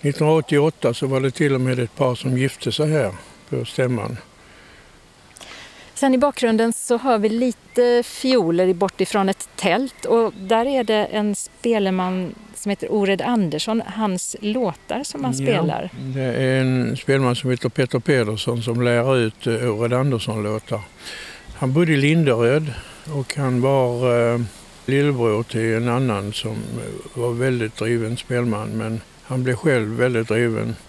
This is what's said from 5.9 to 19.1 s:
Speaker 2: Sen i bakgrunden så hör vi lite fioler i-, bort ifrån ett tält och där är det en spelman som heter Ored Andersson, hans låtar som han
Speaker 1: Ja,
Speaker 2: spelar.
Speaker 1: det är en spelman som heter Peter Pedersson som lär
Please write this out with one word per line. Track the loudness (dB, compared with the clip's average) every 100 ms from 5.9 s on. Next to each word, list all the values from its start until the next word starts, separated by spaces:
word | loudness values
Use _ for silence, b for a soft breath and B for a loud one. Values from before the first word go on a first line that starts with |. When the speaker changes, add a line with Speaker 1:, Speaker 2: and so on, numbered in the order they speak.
Speaker 2:
Sen | 0 2
i | 4
bakgrunden | 2 2 2 4 2
så | 0 -2 0
hör | 2 2
vi | 2
lite | 2 0 -2 -6 2 4 4 2
fioler | -4 2 4 4 4 2
i-, |
bort | 2 0 0
ifrån | -2 2 0
ett | -2 -8 -4
tält | 0 0 -2 -6 0
och | 2 2
där | -4 0 0 2
är | 0
det | 2 0 0
en | -2 -2 -4
spelman | -8 -6 0 0 2 0 -2 -2 -6 -10 -18 -10
som | -6
heter | -6 -2
Ored | 0 0 0
Andersson, | 0 0 0 -2 -2 -4 -4
hans | -4 -2 -2 -6 -6
låtar | -4 -2 -2 -4 -8 -8
som | -6 -6
han | -4
Speaker 1:
Ja, | -2
Speaker 2:
spelar. | 0 2 0 -2 -6 -10
Speaker 1:
det | -8 -4
är | -2 0 2 2
en | 2 2 0 -4
spelman | 0 2 2 0
som | -2
heter | -2 -2
Peter | -2 0 0
Pedersson | 2 2 2 -2 -2 -2
som | -2 0
lär | 2 2 4